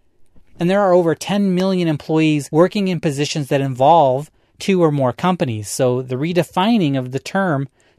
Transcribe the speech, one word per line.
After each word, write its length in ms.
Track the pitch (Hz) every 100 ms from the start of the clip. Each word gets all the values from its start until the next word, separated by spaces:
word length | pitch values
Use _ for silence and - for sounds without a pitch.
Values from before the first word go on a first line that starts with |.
| _ _ - - - -
And 100 | 170
there 120 | 196
are 120 | 196
over 220 | 180 165 151
ten 400 | - 202 202 180
million 320 | 190 185 170
employees 600 | 147 - 156 156 151 135
working 380 | 151 180 214 190
in 100 | 170
positions 480 | 170 139 147 160 139
that 140 | 143
involve 680 | 135 127 135 170 139 131 147 _ _ -
two 240 | - 185
or 80 | 165
more 200 | 147 127
companies, 560 | - 180 185 143 107 104
so 340 | - 131 123
the 140 | 127 127
redefining 800 | 160 175 151 - 202 233 156 135
of 140 | 127
the 80 | 131
term 480 | - 196 190 139 139 _ _